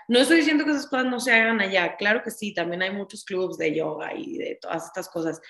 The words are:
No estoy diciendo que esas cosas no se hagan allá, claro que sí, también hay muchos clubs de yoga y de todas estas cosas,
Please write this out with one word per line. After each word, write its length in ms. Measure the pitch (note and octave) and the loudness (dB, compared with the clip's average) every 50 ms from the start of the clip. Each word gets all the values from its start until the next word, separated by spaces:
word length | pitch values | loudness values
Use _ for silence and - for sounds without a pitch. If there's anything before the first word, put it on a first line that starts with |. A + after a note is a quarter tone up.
| - - | -2 2
No 100 | A#3 B3 | 4 6
estoy 200 | C#4 D4 E4+ E4 | 6 6 6 6
diciendo 260 | D4 D#4 D4+ D4 D4+ | 6 4 4 2 2
que 80 | D4+ | 2
esas 160 | D4 C#4 - - | 0 -2 -2 -2
cosas 180 | C4+ B3+ B3+ | -2 -2 0
no 140 | B3+ B3 A#3+ | 0 -2 -2
se 120 | B3 C4 | 2 2
hagan 280 | A3+ A3+ A3+ A3+ A3+ G#3 | 4 4 4 4 2 2
allá, 360 | G3 F#3+ F#3+ F3+ F3 E3 - | 0 2 2 2 0 0 -2
claro 260 | - G#3 G#3 A3 C4 | -2 0 2 2 0
que 100 | - A3 | -2 -6
sí, 200 | - - G#3+ G3+ | -8 -8 -8 -6
también 300 | - F3 E3+ F3 F3 F3+ | -4 -4 -4 -2 -2 -2
hay 100 | F#3 F#3+ | -2 -4
muchos 320 | G3+ G3+ G3 - - G3+ - | -4 -6 -8 -10 -12 -16 -10
clubs 320 | - G3 F#3 F#3 E3+ E3 | -6 -4 -4 -2 -4 -4
de 180 | D#3+ E3 D#3 D3+ | -2 -2 0 0
yoga 380 | D#3+ D#3 D#3 D3+ D3+ - - - | 0 -2 -4 -4 -6 -8 -8 -8
y 220 | - - - - | -10 -10 -8 -8
de 220 | - - - - - | -8 -8 -8 -10 -10
todas 240 | - - E3+ D#3+ D#3+ | -8 -8 -6 -6 -8
estas 220 | - - F#3 F3 - | -8 -10 -10 -10 -8
cosas, 320 | - E3+ D#3+ D#3+ D3+ - - | -6 -4 -4 -4 -4 -6 -10